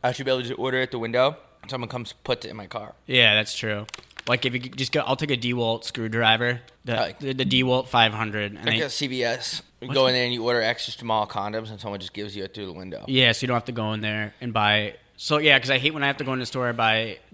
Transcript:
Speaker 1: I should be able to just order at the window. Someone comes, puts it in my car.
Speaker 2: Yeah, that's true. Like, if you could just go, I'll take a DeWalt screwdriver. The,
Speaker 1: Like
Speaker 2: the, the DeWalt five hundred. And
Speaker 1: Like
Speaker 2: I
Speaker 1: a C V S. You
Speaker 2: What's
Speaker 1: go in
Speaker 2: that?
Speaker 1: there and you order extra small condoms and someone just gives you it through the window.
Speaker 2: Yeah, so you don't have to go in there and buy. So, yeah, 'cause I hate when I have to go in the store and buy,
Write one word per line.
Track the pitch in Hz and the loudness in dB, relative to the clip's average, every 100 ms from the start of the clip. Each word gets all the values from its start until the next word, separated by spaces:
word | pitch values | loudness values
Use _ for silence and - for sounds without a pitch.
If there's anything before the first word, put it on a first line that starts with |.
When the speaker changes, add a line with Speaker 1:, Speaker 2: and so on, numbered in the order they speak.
Speaker 1:
I | 127 | -2
should | 127 135 | -2 0
be | |
able | 131 | 0
to | 120 | 0
just | 131 | -4
order | 127 131 | -2 0
at | 127 | 0
the | 123 | -4
window. | 113 120 131 147 - _ - | -2 2 2 2 -18 _ -10
Someone | 131 120 | -8 -6
comes, | 123 113 | -8 -10
puts | - - 120 - | -12 -2 -2 -2
it | |
in | 107 | -12
my | 95 | -10
car. | 113 107 - - | -10 -10 -16 0
Speaker 2:
Yeah, | 127 113 | 6 6
that's | 107 107 - | 6 2 -4
true. | 113 104 107 - - - - | -4 -4 -6 -14 -16 -12 -2
Like, | 120 | 0
if | 131 | 0
you | 123 | -4
could | 127 101 | -6 -6
just | 131 | -2
go, | 151 | -2
I'll | 131 135 | 0 -2
take | 151 | -2
a | 127 | -2
DeWalt | 120 123 113 113 | -2 -2 0 -2
screwdriver. | - - 113 113 113 113 120 123 - _ | -4 -6 -4 2 4 4 2 -2 -8 _
The, | - 113 | -4 0
Speaker 1:
Like | 92 - | -2 -2
Speaker 2:
the, | 139 | -6
the | 131 | -2
DeWalt | 131 127 127 127 127 | 2 4 4 2 2
five | 123 113 | 4 4
hundred. | 107 110 104 101 101 | 2 -4 -2 -6 -4
And | 113 | -2
Speaker 1:
Like | 110 | 0
Speaker 2:
I | 143 | 0
Speaker 1:
a | |
C | - 143 | -2 -4
V | 127 | -2
S. | 117 127 - - - _ | -2 -2 -6 -8 -10 _
You | 127 | -2
Speaker 2:
What's | 135 | 4
Speaker 1:
go | 131 | 4
in | |
Speaker 2:
that? | 127 | 4
Speaker 1:
there | |
and | 123 | 2
you | 123 | 0
order | 117 120 | 2 2
extra | 110 120 - | 2 0 -6
small | - 117 110 104 | -8 0 0 0
condoms | 107 101 110 110 | -2 -4 -6 -8
and | 104 | -10
someone | 107 101 | -8 -8
just | 90 | -8
gives | - 104 101 | -10 -8 -8
you | |
it | 95 | -10
through | - 98 | -8 -10
the | |
window. | 82 92 71 - | -10 -10 -10 0
Speaker 2:
Yeah, | 131 123 | 4 6
so | 110 | 4
you | 127 | 0
don't | 120 | -2
have | 120 | -2
to | |
go | 117 107 | -4 -4
in | 110 | -2
there | 107 107 104 - | -2 -4 -6 -8
and | 123 | -4
buy. | 110 104 104 104 - _ - | 2 4 4 2 -8 _ -10
So, | - 151 | 0 4
yeah, | 151 135 | 6 6
'cause | 123 | 6
I | 131 | 2
hate | 143 | 0
when | 156 | 0
I | 139 | 0
have | 139 | 0
to | |
go | 131 | -2
in | 131 | -4
the | 120 | -4
store | 131 123 | -2 -2
and | 117 | 2
buy, | 113 110 113 95 - | 2 2 0 -8 -16